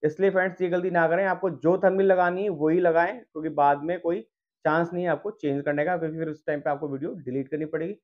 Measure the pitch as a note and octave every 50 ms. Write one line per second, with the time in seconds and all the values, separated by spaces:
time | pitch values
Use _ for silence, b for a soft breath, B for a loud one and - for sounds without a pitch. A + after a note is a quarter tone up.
0 | - D3+ D3+ - F#3+ G3 F3+ F#3 F3+ F#3+ F#3 - F#3 F3+ F3 F3+ F3+ F#3 F3 F3
1 | E3 D#3+ D#3+ F3 G3 F#3+ F#3 F3 F#3 F#3+ D#3+ B2+ C3+ D#3+ F3+ F#3 F#3 F#3+ F#3+ F#3+
2 | G3 G3 F#3+ F3+ F3+ F3 F3 F#3 G3 G#3 F3+ D3 D3 D#3 D#3+ F3+ F3+ F3 D#3+ E3
3 | E3+ F3+ G#3 B3 A3 _ _ D#3 D#3 D#3+ D3+ C3+ C#3+ C#3+ C#3+ D3 C#3+ D#3+ F3 F#3
4 | F3 E3+ E3+ G3+ A3+ _ _ _ _ _ _ _ _ D#3+ D3+ E3 E3+ E3 F3+ F3
5 | F3 F3 D#3 D3 - G#3 G#3+ _ - D3 C#3 C#3+ C#3+ D3+ D3 D3 D3 E3 F3+ F3
6 | D#3+ D#3+ D#3 D#3+ D#3+ D#3+ D3+ D3+ _ - D3+ D3 C#3+ D#3+ C#3+ C#3 D#3 D3 C#3 C3+
7 | C#3 F3+ B3+ F#3+ C#3+ B2+ B2 C#3 C3+ C3 D#3 D3+ D#3 D3+ D#3 D#3 D#3+ F3 G#3 -